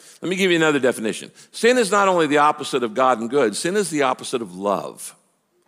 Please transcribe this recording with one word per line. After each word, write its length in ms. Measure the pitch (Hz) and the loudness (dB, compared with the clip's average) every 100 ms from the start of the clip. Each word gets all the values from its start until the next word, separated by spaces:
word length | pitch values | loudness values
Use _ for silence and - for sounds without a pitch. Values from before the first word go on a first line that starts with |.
| - - | -20 -12
Let 80 | - | -6
me 80 | 185 | -2
give 140 | 190 | 0
you 60 | 170 | 2
another 240 | 160 143 | 2 2
definition. 500 | 127 117 110 90 64 - - | 0 0 -4 -8 -12 -20 -20
Sin 260 | - 226 254 | 0 2 2
is 120 | 196 | 2
not 180 | 202 196 | 2 2
only 180 | 180 156 | 2 2
the 120 | 147 | 4
opposite 440 | 147 147 135 139 | 4 2 -4 -2
of 120 | 120 | -2
God 260 | 107 131 117 | 2 2 2
and 100 | 113 | 0
good, 240 | 143 113 | 0 0
sin 220 | 98 170 208 | 0 -2 -2
is 140 | 175 | -2
the 120 | 151 | 0
opposite 400 | 135 127 123 127 | 0 -2 -4 -6
of 140 | 104 90 | -8 -6
love. 580 | 98 92 69 53 - - _ _ _ _ | -2 -2 -4 -12 -18 -20 _ _ _ _